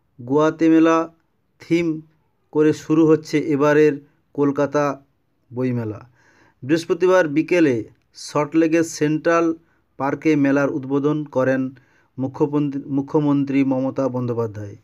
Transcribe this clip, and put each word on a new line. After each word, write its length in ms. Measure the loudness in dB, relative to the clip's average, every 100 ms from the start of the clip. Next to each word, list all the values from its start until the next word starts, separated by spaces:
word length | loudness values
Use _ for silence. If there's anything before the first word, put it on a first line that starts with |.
| _ -18
গুয়াতেমালা 920 | -2 2 2 2 4 6 4 2 -2 -10 _ _ _ _
থিম 420 | -6 -2 -2 -6 -10 _ _ _ _
করে 220 | 0 2
শুরু 340 | 0 0 2 4
হচ্ছে 320 | 4 2 -4
এবারের 640 | -2 0 2 4 4 2 -8 _ _
কলকাতা 680 | -2 -2 0 -2 0 -2 -4 _ _ _ _ _
বইমেলা। 560 | -6 -4 -4 -6 -10 -16 _ _ _ _ _
বৃহস্পতিবার 640 | -4 -2 -2 0 2 4 2
বিকেলে 560 | 0 0 2 2 0 -6 _ _
সল্টলেকের 720 | -20 -6 -4 -2 0 2 2
সেন্ট্রাল 720 | 0 -2 -2 0 0 2 0 -2 _ _ _ -8
পার্কে 380 | -6 -2 0 2
মেলার 340 | 2 2 0
উদ্বোধন 540 | -2 -4 -2 0 -2
করেন 520 | -4 -2 0 0 -4 -8 _ _ _ -8
মুখ্যমন্ত্রী, 640 | -8 -2 -2 0 -2 -4 -4
মুখ্যমন্ত্রী 800 | -4 -2 0 2 0 0 0
মমতা 460 | 0 0 -2 -4 -4
বন্দ্যোপাধ্যায়। 640 | -4 -4 -4 -6 -8 -14 -16